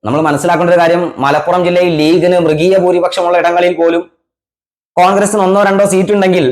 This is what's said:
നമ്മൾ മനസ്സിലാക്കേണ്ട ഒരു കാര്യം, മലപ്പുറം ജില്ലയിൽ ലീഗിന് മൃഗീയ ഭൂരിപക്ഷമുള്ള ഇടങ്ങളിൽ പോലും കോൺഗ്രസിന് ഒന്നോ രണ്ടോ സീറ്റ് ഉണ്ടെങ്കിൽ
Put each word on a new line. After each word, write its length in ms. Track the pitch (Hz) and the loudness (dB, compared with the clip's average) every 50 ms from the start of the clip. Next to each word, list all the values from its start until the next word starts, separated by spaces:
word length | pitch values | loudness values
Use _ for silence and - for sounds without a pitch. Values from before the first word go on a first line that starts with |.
| - | -6
നമ്മൾ 140 | 107 131 156 160 151 | -4 -2 -2 0 -2
മനസ്സിലാക്കേണ്ട 440 | 147 143 156 175 175 156 175 170 180 | -2 -2 -2 -2 0 0 2 2 2
ഒരു 60 | 170 | 2
കാര്യം, 200 | 170 165 170 175 175 165 - - 135 | 2 2 0 0 -2 -6 -6 -4 -2
മലപ്പുറം 380 | 139 147 151 151 175 180 180 175 175 | -2 -2 -2 -2 -2 -2 0 0 0
ജില്ലയിൽ 260 | 175 180 180 175 165 151 | 0 0 0 0 0 0
ലീഗിന് 360 | 151 156 165 170 160 180 180 180 165 | 0 2 2 2 2 2 2 2 0
മൃഗീയ 300 | 156 151 151 170 185 190 190 175 | 0 0 0 0 0 2 2 2
ഭൂരിപക്ഷമുള്ള 540 | 180 180 175 175 175 - 190 175 175 175 175 | 0 0 0 -2 -2 -4 -4 -2 -2 0 0
ഇടങ്ങളിൽ 320 | 170 170 170 175 180 175 175 160 | 0 0 0 0 0 0 0 0
പോലും 240 | 170 165 165 170 180 - _ _ _ _ _ _ _ _ _ _ _ _ _ _ _ _ _ 175 | 0 0 0 -2 -4 -8 _ _ _ _ _ _ _ _ _ _ _ _ _ _ _ _ _ 0
കോൺഗ്രസിന് 420 | 180 190 196 202 208 202 214 208 190 | 2 2 2 0 0 0 0 0 0
ഒന്നോ 160 | 185 190 202 202 196 | 0 0 2 0 0
രണ്ടോ 160 | 196 196 202 - 185 | 2 0 0 0 0
സീറ്റ് 200 | 185 185 202 208 | 0 0 0 0
ഉണ്ടെങ്കിൽ 300 | 202 190 190 180 180 143 127 | 0 0 0 0 0 0 -2